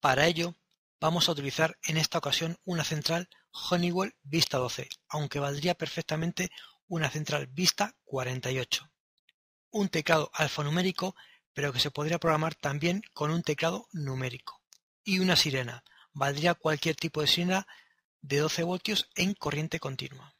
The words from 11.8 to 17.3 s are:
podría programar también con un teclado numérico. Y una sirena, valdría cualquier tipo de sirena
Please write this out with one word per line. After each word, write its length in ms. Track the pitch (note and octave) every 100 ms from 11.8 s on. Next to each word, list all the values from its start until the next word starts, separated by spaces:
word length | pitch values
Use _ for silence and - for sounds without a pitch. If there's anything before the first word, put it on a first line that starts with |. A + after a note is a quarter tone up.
| D3+
podría 260 | - D3+ E3
programar 380 | E3+ D#3 D#3+ D#3
también 460 | D3 C#3+ E3+ F#3+ -
con 160 | - D3
un 140 | E3
teclado 420 | E3+ D3 E3 F#3+ -
numérico. 680 | E3+ C#3+ C3 B2+ B2+ - - _ - _ _
Y 160 | - F#3
una 160 | F#3 E3+
sirena, 480 | D#3 C3+ A#2+ A#2 _ _ _ D3
valdría 360 | C#3 C#3+ E3+
cualquier 420 | E3+ D#3+ D3+ E3+ D#3
tipo 240 | D#3+ D3+
de 60 |
sirena 400 | D3+